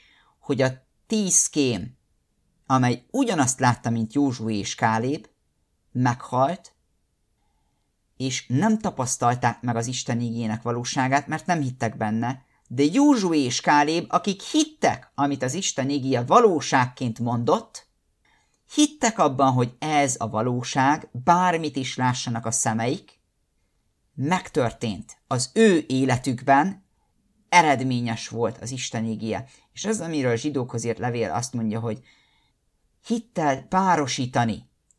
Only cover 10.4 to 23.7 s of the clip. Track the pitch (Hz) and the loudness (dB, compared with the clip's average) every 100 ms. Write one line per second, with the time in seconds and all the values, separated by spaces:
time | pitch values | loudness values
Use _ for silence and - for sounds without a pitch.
10.4 | 113 110 120 120 120 143 131 139 143 151 | -4 -4 -4 -4 -4 -2 0 0 -2 -6
11.4 | - 170 135 127 113 - 107 110 120 127 | -2 -2 -2 -4 -6 -4 -4 -2 -4 -6
12.4 | _ _ - 123 147 208 294 254 185 160 | _ _ -8 0 2 4 4 4 2 2
13.4 | 123 - - 147 147 165 - 175 208 190 | 0 0 4 4 4 0 0 -2 -2 -6
14.4 | - 302 311 - 147 110 - - 143 135 | -2 0 0 0 0 0 -6 -4 -2 -2
15.4 | 127 160 - - 131 143 131 123 123 208 | -4 -4 -4 -4 -2 -2 0 0 4 6
16.4 | 226 160 - 135 127 - 123 110 120 120 | 6 4 2 2 0 -2 -6 -4 -2 -2
17.4 | 123 185 - - - _ _ _ _ _ | 2 0 -2 -20 -20 _ _ _ _ _
18.4 | _ _ _ - 302 - 233 214 151 131 | _ _ _ 0 0 2 -2 2 0 2
19.4 | 135 127 123 - 151 151 139 - 110 110 | 2 2 0 -4 -2 2 2 -2 -4 -2
20.4 | 123 123 123 139 131 156 - - 135 175 | -2 -4 -4 0 2 0 -4 -4 2 4
21.4 | 185 165 156 139 131 - 127 123 - 113 | 4 0 -2 -6 -6 -2 -2 -2 -4 -6
22.4 | 117 - 120 110 117 170 - _ _ _ | -4 -2 -2 -2 -2 -4 -10 _ _ _
23.4 | _ _ _ | _ _ _